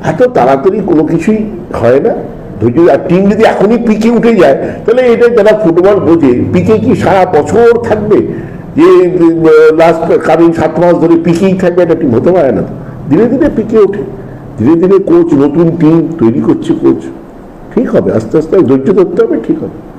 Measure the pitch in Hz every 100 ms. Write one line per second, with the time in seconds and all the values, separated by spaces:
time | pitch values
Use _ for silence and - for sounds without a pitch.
0 | - 160 123 - 127 135 190 202 - 151
1 | 156 165 - 220 220 - - 107 117 131
2 | 202 - - - - - 113 143 170 143
3 | - 175 196 214 226 - 196 233 226 208
4 | 233 233 226 220 151 135 - - - 247
5 | 254 233 240 214 202 - 170 160 185 208
6 | 151 165 139 123 - 180 175 220 220 175
7 | - 190 180 151 143 208 233 233 - 214
8 | 208 170 - - - - - 131 170 180
9 | 180 160 165 165 160 156 156 156 165 165
10 | - 165 - 165 170 165 156 - 175 170
11 | 165 165 170 170 190 185 180 175 170 160
12 | 147 110 - 180 139 95 82 - - -
13 | - 151 233 262 294 - 208 220 190 208
14 | - - - - - - 113 165 180 190
15 | - 170 170 143 143 170 165 170 151 165
16 | 147 - 113 143 - - - - 67 67
17 | - - - - - - - - 262 151
18 | 95 117 - 160 156 196 123 135 135 196
19 | 175 - - 277 - - - - -